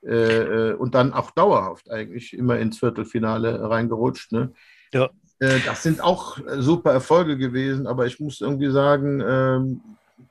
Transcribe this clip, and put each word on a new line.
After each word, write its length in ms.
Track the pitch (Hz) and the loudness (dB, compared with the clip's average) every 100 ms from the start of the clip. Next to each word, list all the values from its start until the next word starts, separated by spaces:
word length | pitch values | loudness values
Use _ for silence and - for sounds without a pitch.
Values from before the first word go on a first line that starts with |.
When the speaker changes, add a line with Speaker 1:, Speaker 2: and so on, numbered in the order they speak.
Speaker 1:
Äh, 680 | - 117 113 113 110 110 113 | -2 2 2 2 2 0 0
äh, 40 | |
und 220 | - 127 - | -2 0 2
dann 160 | 135 | 2
auch 180 | 135 - | 0 -4
dauerhaft 580 | - 196 131 95 82 - | 2 4 4 0 -8 -12
eigentlich 460 | 110 107 113 - - | -10 -10 -12 -14 -4
immer 220 | 123 117 | 0 2
ins 220 | 113 110 | 0 0
Viertelfinale 880 | 123 113 107 120 110 110 113 113 110 | -2 -2 -4 -2 -2 0 -2 -2 -2
reingerutscht, 640 | 113 117 113 123 127 - | -2 0 0 -2 -2 -6
ne? 200 | 113 127 - _ _ _ | -4 -4 -8 _ _ _
Speaker 2:
Ja. 160 | 131 131 _ _ - | -2 -2 _ _ -4
Speaker 1:
Äh, 220 | 135 131 | 0 2
das 200 | 123 - | 0 -4
sind 160 | 165 156 | -2 0
auch, 360 | 175 180 - - | 0 -2 -4 -14
äh, 160 | 135 139 | -8 -2
super 320 | 131 170 160 | 0 2 2
Erfolge 460 | 131 127 165 170 139 | 2 4 2 2 -2
gewesen, 480 | 131 123 135 135 120 | -2 -2 -2 -2 -4
aber 180 | 127 123 | -2 -2
ich 120 | - | -2
muss 220 | 151 - | -10 -6
irgendwie 300 | - 139 139 | -4 -2 0
sagen, 500 | 135 139 143 143 139 | 4 4 4 2 -2
ähm, 560 | 107 131 131 131 131 127 - - _ _ 123 | 0 0 2 0 -2 -4 -10 -20 _ _ -20